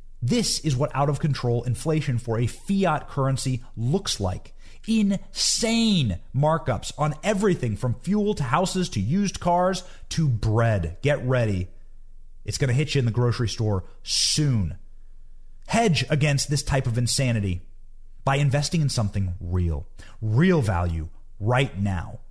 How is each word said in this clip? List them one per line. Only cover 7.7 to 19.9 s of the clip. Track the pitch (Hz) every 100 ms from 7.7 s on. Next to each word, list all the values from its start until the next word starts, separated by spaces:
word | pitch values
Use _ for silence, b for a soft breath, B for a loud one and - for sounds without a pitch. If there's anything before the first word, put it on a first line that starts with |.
| 104
from | 127
fuel | 117 175 208 208 208
to |
houses | 123 151 185 185 175
to | -
used | 98 190 196 -
cars | 175 175 185 185 - B B
to | - 151
bread. | 113 113 110 117 104 80 -
Get | 139 143 127
ready. | 127 110 92 90 - - - - - - - -
It's | -
gonna | 131
hit | 127 147 139
you |
in | 120
the |
grocery | 107 123 113 113
store | - 107 95 - b
soon. | - - - - 147 120 85 87 - - - - - - - - -
Hedge | 226 226 143 -
against | 147 147 139 -
this | 143
type | - 135 127
of | 117
insanity | 120 - 127 113 98 87 - - - - - -
by | 135 139
investing | 143 143 143 170
in | 143
something | 127 101 101 92 90
real. | 85 90 85 73 -